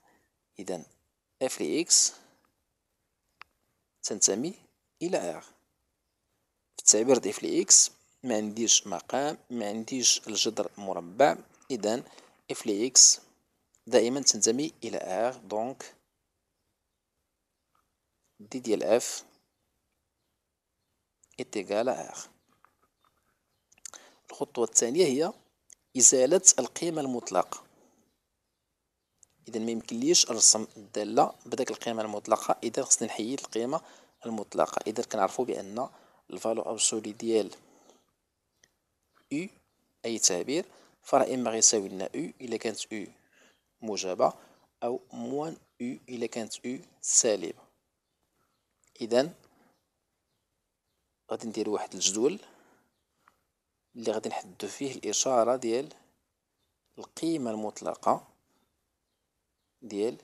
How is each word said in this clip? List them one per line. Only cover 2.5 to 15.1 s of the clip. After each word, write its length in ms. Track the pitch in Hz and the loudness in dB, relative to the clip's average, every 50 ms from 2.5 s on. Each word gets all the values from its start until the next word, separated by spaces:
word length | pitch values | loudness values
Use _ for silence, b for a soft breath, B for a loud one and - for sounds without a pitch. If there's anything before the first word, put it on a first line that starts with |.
| _ _ _ _ _ _ _ _ _ _ _ _ _ _ _ _ _ - - _ _ _ _ _ _ _ _ _ _ _ - | _ _ _ _ _ _ _ _ _ _ _ _ _ _ _ _ _ -20 -20 _ _ _ _ _ _ _ _ _ _ _ -8
تنتمي 500 | - - 98 - - 98 107 135 170 202 - _ _ _ _ _ _ _ - | -8 -4 0 2 2 2 2 -2 -4 -6 -10 _ _ _ _ _ _ _ -8
إلى 400 | 160 175 190 156 - 87 80 - | -6 -2 -2 -2 -2 -2 -6 -8
R. 20 | - - - _ _ _ _ _ _ _ _ _ _ _ _ _ _ _ _ _ _ _ _ _ _ _ _ | -10 -18 -20 _ _ _ _ _ _ _ _ _ _ _ _ _ _ _ _ _ _ _ _ _ _ _ _
في 40 | - | 0
التعبير 380 | - - - 107 113 131 131 117 | 4 6 6 6 6 4 4 4
د 140 | - 95 | 4 0
f 80 | 107 - | -6 -4
de 280 | - 80 - 156 196 - | -4 -2 0 0 4 6
x 240 | - - - - - _ _ _ _ _ - | 8 8 6 4 0 _ _ _ _ _ -4
ما 120 | 127 117 | -2 -2
عنديش 520 | 107 107 107 104 113 117 101 - - - 104 | -2 -2 -4 -4 -2 2 2 2 2 2 -2
مقام، 500 | 92 82 - - - 127 143 147 165 - _ - | -8 -10 -8 -4 -4 -2 -2 -2 -6 -8 _ -10
ما 200 | 123 117 107 104 | -8 -6 -6 -6
عنديش 580 | 104 113 110 - 135 127 117 - - - - 113 | -6 -6 -8 -6 -4 0 2 2 2 2 0 -6
الجذر 440 | 107 98 - 113 107 104 101 87 - - | -4 -2 -2 -2 0 -2 -4 -6 -6 -10
مربع، 600 | 104 95 90 87 85 87 92 110 139 156 165 - - - _ _ _ - | -8 -6 -6 -6 -8 -6 0 4 4 4 4 0 -6 -20 _ _ _ -8
إذا 320 | 135 113 98 104 113 135 - B B B B B B B B - 139 | -6 -2 -2 0 -2 -2 -4 B B B B B B B B -10 -10
f 40 | - | -8
de 340 | - 117 101 98 117 135 - | -4 -2 -2 0 0 4 8
x 260 | 123 107 - - - - - _ _ _ _ _ _ _ _ _ _ - - | 8 8 8 8 4 -2 -18 _ _ _ _ _ _ _ _ _ _ -2 4
دائمًا 340 | 120 120 107 117 131 143 | 6 6 6 6 2 0
تنتمي 520 | 127 - - 110 98 113 113 131 151 160 - - - | 2 2 2 2 4 2 2 2 0 -4 -6 -8 -10
إلى 480 | 110 98 - - - | -8 -6 -6 -4 -4